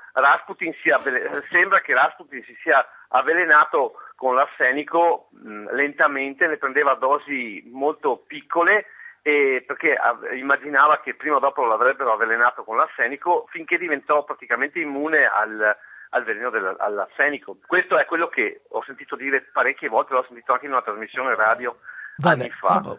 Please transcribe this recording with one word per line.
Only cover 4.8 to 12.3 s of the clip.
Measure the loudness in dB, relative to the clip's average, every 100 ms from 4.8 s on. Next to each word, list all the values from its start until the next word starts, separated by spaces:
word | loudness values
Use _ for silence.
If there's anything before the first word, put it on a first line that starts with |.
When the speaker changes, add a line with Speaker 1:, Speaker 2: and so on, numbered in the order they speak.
| -2 2 2 0 _ _
Speaker 1:
mm, | -16 -14 -6
lentamente, | -4 -2 0 0 0 -6 -2 -2
ne | 0
prendeva | -2 0 2
dosi | 2 0 0 -2 -8 -8 -12 -14
molto | -6 -4 -2 -4 -4 -8
piccole, | -18 -6 0 2 2 -2 -16 -20 -8
e | 0 2 2 0 -4
perché | -4 -2
av-, | 2 0 -2 -6
immaginava | -6 -2 -2 0 4 4 4
che | -2
prima | -8 -2 0
o |
dopo | 0 0
l'avrebbero | 0 2 2 2 0
avvelenato | 0 0